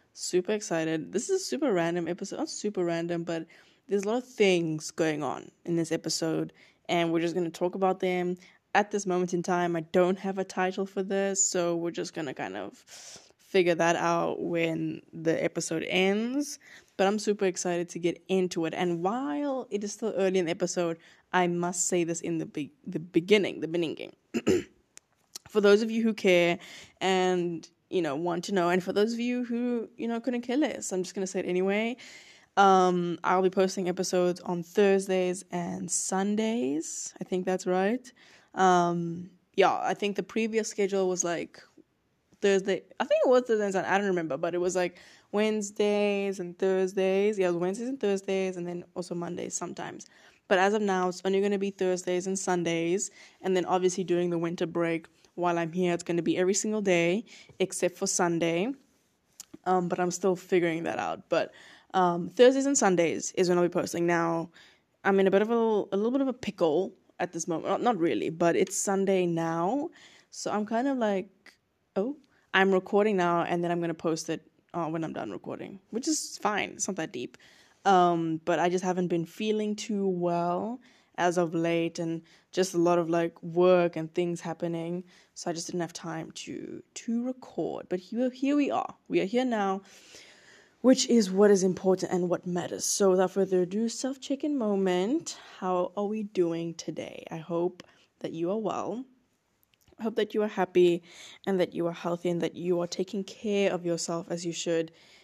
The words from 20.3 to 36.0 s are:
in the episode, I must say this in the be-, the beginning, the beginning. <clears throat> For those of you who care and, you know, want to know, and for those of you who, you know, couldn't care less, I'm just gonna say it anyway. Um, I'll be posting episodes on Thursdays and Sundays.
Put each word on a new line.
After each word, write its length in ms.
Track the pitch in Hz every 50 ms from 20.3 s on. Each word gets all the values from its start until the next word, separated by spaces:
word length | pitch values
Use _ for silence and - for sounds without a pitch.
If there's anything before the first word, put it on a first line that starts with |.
| 185 190
in 60 | 180
the 80 | 160
episode, 460 | 175 - 180 175 - - 175 165 165 165 - - - _ _ -
I 160 | - 185 180 175
must 400 | 175 175 175 175 185 - - -
say 160 | 190 180 170
this 160 | 165 170 -
in 180 | - 175 170 160
the 80 | 160
be-, 260 | - - 156 143 127 _ _ -
the 140 | - 175 165
beginning, 600 | 160 175 - 175 170 180 202 214 180 120 - -
the 60 | 143
beginning. 480 | 160 160 175 170 147 95 - 55 50 - _ _ _
<clears throat> 320 | - 233 - - - - - - _ _ _ _ - - _ _ _ _ _ _ - - _ -
For 120 | - 214
those 220 | 202 202 202 208
of 80 | 233 220
you 140 | 226 233 220
who 100 | 220 208
care 440 | - - 196 180 175 175 170 170 170 - - - - - - _ -
and, 680 | - 190 190 185 185 185 180 180 175 175 170 160 - - _ _ _ -
you 100 | - 185
know, 140 | 170 151 135
want 300 | 151 170 175 170 175 175
to 100 | - 202
know, 140 | 185 170 175
and 120 | 175 185
for 120 | 175 -
those 200 | - 196 208 226
of 60 | 233 233
you 260 | 240 247 247 247 247
who, 440 | 233 240 233 240 247 240 233 220 - _
you 100 | - -
know, 140 | 233 233 226
couldn't 220 | 233 277 247 240
care 140 | 247 - 302
less, 360 | 294 311 233 - - 214 -
I'm 100 | 196 185
just 140 | 180 180 -
gonna 100 | 208 190
say 140 | 196 - 190
it 60 | -
anyway. 500 | - 180 180 185 196 196 208 220 233 254 - - - - - - - - - _ _ -
Um, 640 | - 202 196 190 185 185 185 180 180 175 175 170 - -
I'll 180 | - 180 185
be 80 | 190 185
posting 380 | 180 202 185 190 - 202 185 175
episodes 520 | 180 185 185 - - 180 180 180 175 180
on 220 | - - 180 175
Thursdays 840 | 170 - - 214 202 196 196 196 190 196 185 185 180 180 180 185 - -
and 400 | - 180 175 180 185 185 190 165
Sundays. 1200 | - -